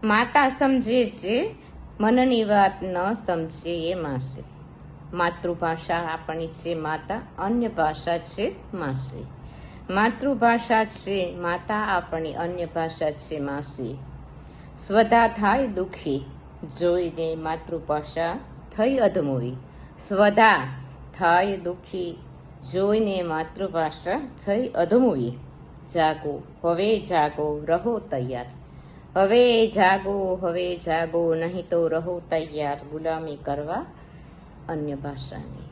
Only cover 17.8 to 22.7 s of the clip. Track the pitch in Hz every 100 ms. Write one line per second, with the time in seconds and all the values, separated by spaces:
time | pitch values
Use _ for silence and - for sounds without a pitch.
17.8 | - 151 151 - 165 202 - - - -
18.8 | 226 269 208 185 143 131 117 127 - -
19.8 | - - - 196 208 202 220 180 127 -
20.8 | - - - - 180 170 202 190 170 180
21.8 | - 190 175 170 - - - - -